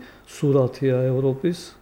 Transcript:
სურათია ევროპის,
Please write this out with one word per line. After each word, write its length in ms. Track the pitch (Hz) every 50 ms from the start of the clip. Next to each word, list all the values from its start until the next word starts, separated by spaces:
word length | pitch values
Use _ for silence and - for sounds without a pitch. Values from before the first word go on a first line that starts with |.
| - - - - -
სურათია 720 | - - - - 143 135 143 131 123 - - 139 135 127 127 127
ევროპის, 560 | 131 127 127 135 135 131 135 - 170 175 170 - - - -